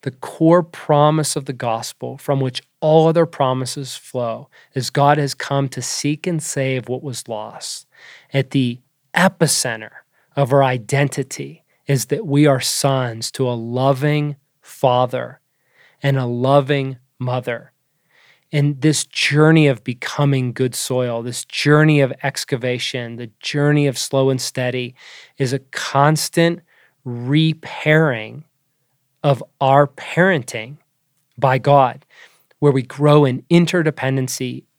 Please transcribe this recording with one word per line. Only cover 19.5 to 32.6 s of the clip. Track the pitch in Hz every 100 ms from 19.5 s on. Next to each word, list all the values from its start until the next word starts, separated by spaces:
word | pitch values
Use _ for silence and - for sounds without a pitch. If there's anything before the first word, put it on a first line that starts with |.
| 160 147
of | 127
becoming | - 120 - - 143 135 127
good | 117 127
soil, | 120 - 127 123 117
this | 117 120
journey | - - 143 151 156 147
of | 135 127
excavation, | 139 - - 127 127 123 - 127 117 117
the | 120 _
journey | - 147 147 147 143
of | 120
slow | - 139 135
and | 131
steady | - - 127 127 123 120 - - - _
is | 135
a | 135
constant | _ - - 135 143 156 - - 170 170 _ _ _ _
repairing | 131 120 123 147 160 160 - - - 156 160 117 107 120 - _ _ _ _ _ _ _
of | 151 131 - _
our | 135 139 143
parenting | - - - 185 175 120 117 110 147 _ _ _ _ _ -
by | 135 131
God, | 143 143 131 120 _ _ - _ _
where | _